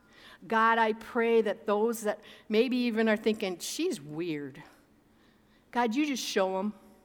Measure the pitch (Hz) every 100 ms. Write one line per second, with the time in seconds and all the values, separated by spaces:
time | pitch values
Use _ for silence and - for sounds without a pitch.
0 | _ - - - 185 220 226 226 220 220
1 | - 240 233 226 208 - - 208 220 226
2 | 208 - - - - 214 254 247 240 214
3 | 220 214 220 214 190 175 - - 349 208
4 | 143 151 175 147 143 135 - - _ _
5 | _ _ _ _ _ _ _ 240 240 240
6 | 302 247 - 208 190 190 208 - - -